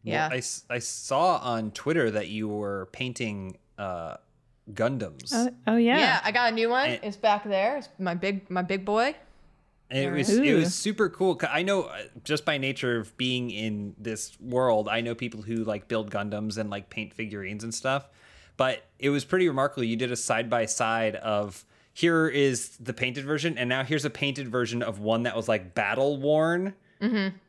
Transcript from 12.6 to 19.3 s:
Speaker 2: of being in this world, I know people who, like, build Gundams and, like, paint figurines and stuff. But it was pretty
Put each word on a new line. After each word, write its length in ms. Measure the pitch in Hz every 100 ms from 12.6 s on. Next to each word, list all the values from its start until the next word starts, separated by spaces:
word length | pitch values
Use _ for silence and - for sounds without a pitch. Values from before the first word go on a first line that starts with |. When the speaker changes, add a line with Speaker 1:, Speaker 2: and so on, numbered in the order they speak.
| 135 131 127 117
Speaker 2:
of 180 | 104 -
being 320 | 127 127 120
in 460 | 101 110 104 101 -
this 420 | 107 110 - -
world, 480 | 123 123 127 110 104
I 140 | 113
know 140 | 117 117
people 260 | 123 107
who, 220 | 104 113
like, 240 | 110 104 -
build 240 | 113 101
Gundams 480 | 104 104 104 107 104
and, 100 | 107
like, 220 | 101 95
paint 240 | - 107 -
figurines 480 | 110 104 95 104
and 100 | 113
stuff. 340 | 113 131 135 135 _ - - - -
But 260 | 131 120 - _
it 100 | 135
was 160 | 143
pretty 220 | -